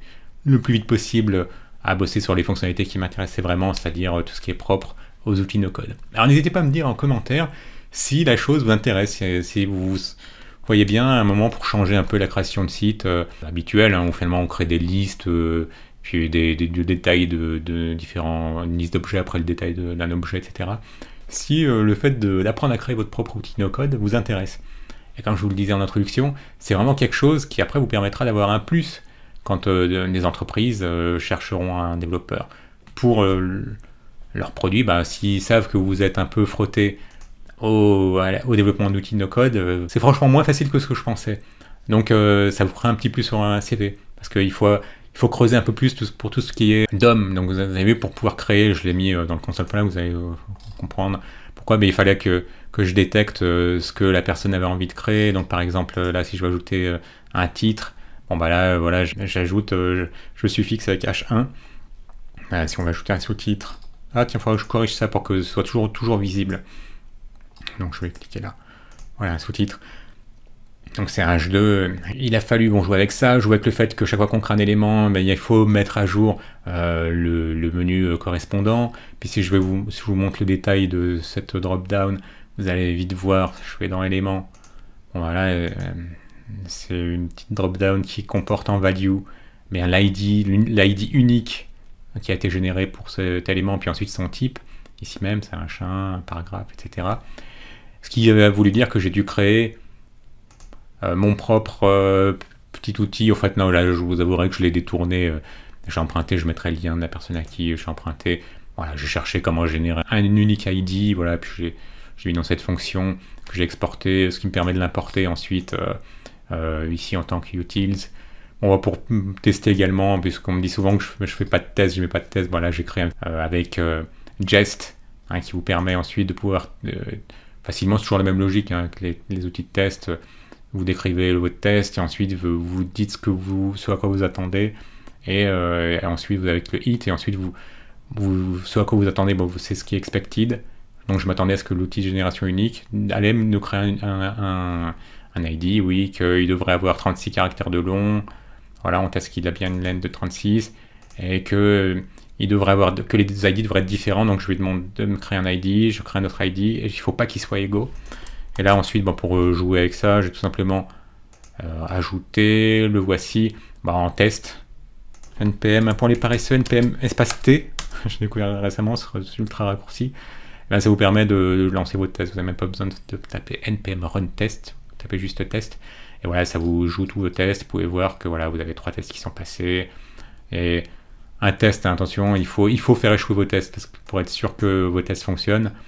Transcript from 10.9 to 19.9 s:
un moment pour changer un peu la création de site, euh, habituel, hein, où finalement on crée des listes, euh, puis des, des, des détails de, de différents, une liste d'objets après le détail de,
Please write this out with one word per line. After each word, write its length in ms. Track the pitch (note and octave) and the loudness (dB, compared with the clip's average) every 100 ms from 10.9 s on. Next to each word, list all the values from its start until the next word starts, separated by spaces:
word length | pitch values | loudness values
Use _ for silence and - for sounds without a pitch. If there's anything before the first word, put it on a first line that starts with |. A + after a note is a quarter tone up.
| G#2+ B2+ | 4 4
un 180 | B2+ | 4
moment 240 | G#2 G2 A2 | 4 4 2
pour 160 | - | 0
changer 320 | - G#2+ F#2+ G2+ | -2 2 4 4
un 80 | |
peu 140 | - G#2 | 2 2
la 80 | F#2+ | 2
création 360 | - F#2 - | 0 -2 -2
de 80 | F#2+ | -2
site, 360 | - G#2 G#2 F#2+ | 0 0 0 0
euh, 180 | F2 E2+ - | 0 -2 -8
habituel, 500 | D#2+ E2+ E2 G#2 G#2+ | -8 -8 0 4 6
hein, 120 | F#2 F2 | 6 0
où 60 | |
finalement 280 | - F2 F2+ | 0 0 0
on 60 | F2 | -2
crée 200 | - E2 | -2 0
des 120 | E2+ | 2
listes, 480 | E2+ F#2+ G2 - - | 2 0 -2 -4 -2
euh, 420 | E2+ E2 E2 E2 - - - | 0 2 0 -4 -10 -20 -20
puis 260 | - F2 E2 | -6 -2 0
des, 260 | E2 E2 | 2 2
des, 140 | D#2+ E2+ | 2 -2
des 160 | E2+ | -2
détails 420 | F2 F2+ F2+ F2+ F2 | 0 0 2 2 2
de, 320 | E2 E2 D#2+ | 0 -2 -4
de 360 | E2 E2+ E2 | -4 -4 -4
différents, 680 | E2 E2 - D#2+ E2 E2 E2 | -6 -8 -6 -4 -4 -4 -4
une 140 | E2+ E2+ | -4 -4
liste 140 | E2+ | -2
d'objets 260 | F2+ E2 G2 | -4 -2 -4
après 200 | F2+ F2+ | -2 -4
le 60 | |
détail 300 | E2 E2+ F2+ | -2 -2 -4
de, 200 | E2+ F2 | -4 -6